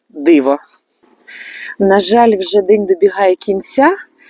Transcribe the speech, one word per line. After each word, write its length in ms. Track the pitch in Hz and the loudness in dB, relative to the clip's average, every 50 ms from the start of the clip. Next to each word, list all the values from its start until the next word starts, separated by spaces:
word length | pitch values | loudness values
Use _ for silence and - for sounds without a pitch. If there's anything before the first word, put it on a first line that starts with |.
| _ _ | _ _
диво! 480 | - 151 139 160 165 143 127 139 143 - - - - _ _ _ _ _ _ _ _ _ _ - - - - - - - - - - - | -14 -2 2 2 2 4 2 0 -2 -4 -6 -14 -20 _ _ _ _ _ _ _ _ _ _ -20 -20 -20 -18 -18 -18 -18 -18 -12 -6 -2
На 200 | 202 196 190 202 | 0 2 2 2
жаль, 380 | 196 - 220 240 240 233 208 | 2 2 2 2 2 2 2
вже 240 | 190 185 - 208 208 | 0 -2 -2 -2 0
день 240 | 185 185 220 208 202 | 2 2 0 0 0
добігає 500 | 185 190 170 196 196 180 196 202 185 185 | -2 0 0 0 0 0 0 0 0 0
кінця, 640 | - - 208 190 190 - - - 262 277 320 392 - - _ _ _ _ | -2 -4 -6 -6 -6 -6 -4 0 2 2 2 0 -2 -8 _ _ _ _